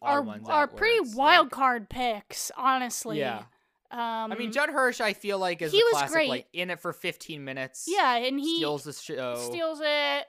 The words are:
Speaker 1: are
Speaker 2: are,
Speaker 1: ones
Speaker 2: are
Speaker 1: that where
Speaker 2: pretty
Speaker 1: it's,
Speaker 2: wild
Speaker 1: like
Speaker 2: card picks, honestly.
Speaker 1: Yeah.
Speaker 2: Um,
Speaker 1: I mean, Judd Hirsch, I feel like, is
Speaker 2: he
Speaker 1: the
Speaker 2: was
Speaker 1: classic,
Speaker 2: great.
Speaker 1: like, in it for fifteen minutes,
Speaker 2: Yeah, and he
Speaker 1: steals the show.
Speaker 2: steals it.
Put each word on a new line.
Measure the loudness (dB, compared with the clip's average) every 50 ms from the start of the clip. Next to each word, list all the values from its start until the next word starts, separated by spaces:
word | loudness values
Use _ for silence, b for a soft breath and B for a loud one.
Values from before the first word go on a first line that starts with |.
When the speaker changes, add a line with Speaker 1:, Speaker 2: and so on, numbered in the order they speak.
Speaker 1:
are | -2 0 0 0
Speaker 2:
are, |
Speaker 1:
ones | 0 -2 -8 -10 -4 0
Speaker 2:
are | 2 2 2
Speaker 1:
that | 2 0
where | 0
Speaker 2:
pretty | 2 2 2
Speaker 1:
it's, | 2 0 0 0
Speaker 2:
wild | 2 6 6 8 8 6
Speaker 1:
like | 4
Speaker 2:
card | 2 2 2 2 2 0 -4 -6
picks, | -6 -2 -2 -2 -2 -4 -8 -12 -8 -8 -8 -8 -4
honestly. | 0 2 2 2 2 0 -4 -6 -6 -6 -4 -4 -2
Speaker 1:
Yeah. | -2 -2 -4 -6 -10 -14 _ _ _ _ _ _ _ -12
Speaker 2:
Um, | -8 -6 -4 -4 -4 -4 -4 -6
Speaker 1:
I | -6 -6
mean, | -6 -2
Judd | 0 0 0 0
Hirsch, | 2 2 2 2 2 0
I | 0 -2 -2
feel | -2 -4 -4 -2
like, | 0 0 0 -2 -2
is | -2 2
Speaker 2:
he | 6
Speaker 1:
the | 6 6
Speaker 2:
was | 6 6
Speaker 1:
classic, | 4 2 2 2
Speaker 2:
great. | 2 2 2
Speaker 1:
like, | 0 -4 -6 _
in | -6 -6 -4 -4
it | -4 -6
for | -6 -8 -6
fifteen | -4 -4 -6 -6 -6 -8 -12 -12 -10 -8
minutes, | -8 -6 -6 -6 -8 -8 -10 -6
Speaker 2:
Yeah, | -2 2 2 4 4 4
and | 2 0 0 -2 -2
he | -2 0 0
Speaker 1:
steals | 0 0 0 -2 -2 -6
the | -8 -12
show. | -12 -10 -8 -6 -4 -4 -4 -4
Speaker 2:
steals | -4 -4 -6 -4 -4 -4 -4 -4 -2 -2
it. | 0 0 2 0 0 0 -2 -4